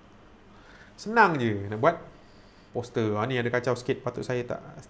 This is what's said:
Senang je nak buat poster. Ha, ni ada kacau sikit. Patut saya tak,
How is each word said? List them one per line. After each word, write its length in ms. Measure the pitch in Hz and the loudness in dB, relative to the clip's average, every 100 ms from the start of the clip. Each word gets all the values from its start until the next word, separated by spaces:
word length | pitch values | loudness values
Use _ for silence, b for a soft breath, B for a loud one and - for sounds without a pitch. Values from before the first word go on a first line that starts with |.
| - - - - - b b b b - | -20 -20 -20 -20 -20 b b b b -14
Senang 400 | 202 233 196 147 | 0 6 6 6
je 320 | 117 101 98 | 0 0 -4
nak 140 | 107 | 2
buat 180 | 147 170 - - b b b b b | 2 2 -4 -20 b b b b b
poster. 480 | - - 123 107 104 | -8 -4 -2 0 0
Ha, 80 | 120 | 0
ni 80 | 127 | 0
ada 160 | 117 | 0
kacau 240 | 123 127 120 | 0 0 -2
sikit. 240 | - 131 | -2 -4
Patut 240 | 120 - | -4 -6
saya 220 | 117 123 120 | -4 -4 -4
tak, 160 | - 143 - | -8 -10 -18